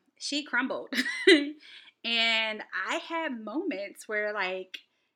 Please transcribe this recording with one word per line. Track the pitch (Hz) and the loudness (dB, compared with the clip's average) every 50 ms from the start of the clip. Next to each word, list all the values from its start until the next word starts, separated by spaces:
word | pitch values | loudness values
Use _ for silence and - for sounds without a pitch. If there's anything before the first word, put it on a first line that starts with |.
| _ _ _ - | _ _ _ -10
she | - - 277 294 294 | -8 -4 -4 -4 -4
crumbled. | 302 - 240 262 277 180 120 147 - - 220 - - - - - | -2 -2 -2 0 0 -4 -6 -6 -6 -4 -4 -2 -2 -2 4 8
<laughs> | 359 359 294 285 294 302 - - - - - - - - _ - | 8 8 8 8 0 -6 -12 -18 -20 -20 -20 -20 -20 -18 _ -4
And | 226 233 233 226 226 226 220 220 220 214 214 - - - 185 190 214 | -2 0 2 2 2 2 2 0 0 -2 -6 -10 -8 -8 -6 -4 -2
I | 262 330 339 - | -4 -4 -4 -4
had | 330 330 330 302 254 226 | -4 -4 -4 -4 -6 -6
moments | 220 214 214 302 403 359 208 190 202 196 - - - | -8 -6 -6 -4 -4 -4 -4 -6 -6 -10 -12 -14 -8
where, | - 220 208 208 208 214 | -4 -2 -2 -2 -2 -2
like, | 208 190 185 185 185 185 - - - - _ _ _ _ _ _ | -2 -2 -2 -2 -4 -6 -10 -14 -20 -20 _ _ _ _ _ _